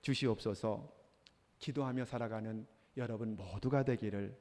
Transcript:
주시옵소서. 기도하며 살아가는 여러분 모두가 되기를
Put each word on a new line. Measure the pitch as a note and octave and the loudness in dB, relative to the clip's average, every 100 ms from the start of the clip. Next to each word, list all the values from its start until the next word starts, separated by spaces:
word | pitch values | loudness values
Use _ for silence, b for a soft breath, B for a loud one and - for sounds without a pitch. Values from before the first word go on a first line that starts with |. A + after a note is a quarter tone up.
주시옵소서. | - C3+ C3 A2 A2+ G2 A2 G2+ - - - _ - _ _ _ | 2 2 4 2 0 0 0 -2 -6 -18 -20 _ -20 _ _ _
기도하며 | - C#3+ C3+ B2+ B2 | -4 -2 0 0 -2
살아가는 | B2 A#2 A2 A2 A2 A2+ b b - | -2 -2 -2 -2 -6 -8 b b -4
여러분 | A#2+ A2+ A2+ G#2+ | -2 -2 -2 -4
모두가 | F#2+ F#2+ B2+ C#3 | -6 -2 2 4
되기를 | C3 A#2+ G#2+ G2+ G2+ B2+ | 4 2 2 -2 -4 -6